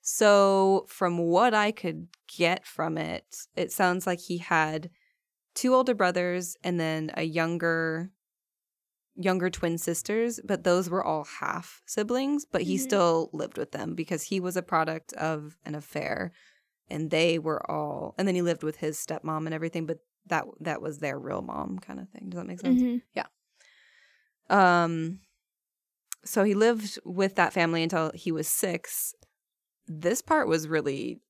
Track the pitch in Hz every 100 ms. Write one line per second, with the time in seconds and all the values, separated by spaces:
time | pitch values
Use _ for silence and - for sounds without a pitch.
0 | - - 214 202 196 196 190 196 - -
1 | 180 175 170 175 240 214 208 214 180 160
2 | 170 - _ - 170 180 - - 160 156
3 | 160 165 _ - - - 175 - 185 180
4 | 185 175 - 175 170 165 156 156 170 _
5 | _ _ _ _ _ - 254 254 254 214
6 | 185 180 180 180 175 - 185 175 160 160
7 | 156 - 165 160 165 170 170 165 160 160
8 | 185 _ _ _ _ _ _ _ _ _
9 | _ - 185 185 180 170 170 170 - 165
10 | - 214 233 226 - 185 185 180 180 180
11 | - 156 147 - - 170 170 - - -
12 | 214 247 269 294 - - 180 185 262 208
13 | 175 165 165 151 - - - - 160 170
14 | 160 165 - 196 180 185 175 165 160 160
15 | - - 156 156 151 160 - 151 147 151
16 | - - 170 _ _ _ _ _ _ 151
17 | 156 160 170 165 156 151 - 156 151 143
18 | - - 196 180 175 165 156 156 156 151
19 | - 160 156 156 160 160 165 170 160 160
20 | _ _ _ 165 - - 160 147 - 147
21 | 147 139 127 95 - 71 - 185 - -
22 | - - 190 175 185 180 254 247 247 240
23 | - - - _ _ _ _ _ _ _
24 | _ _ _ _ _ 196 185 175 170 165
25 | 160 190 _ _ _ _ _ _ _ _
26 | _ - - - 202 202 226 233 208 -
27 | - 180 196 196 175 - 165 165 165 180
28 | 156 165 - 160 156 - 196 175 - -
29 | - - - _ _ _ _ _ - 156
30 | 170 247 - 311 269 160 156 156 147 139
31 | 123 -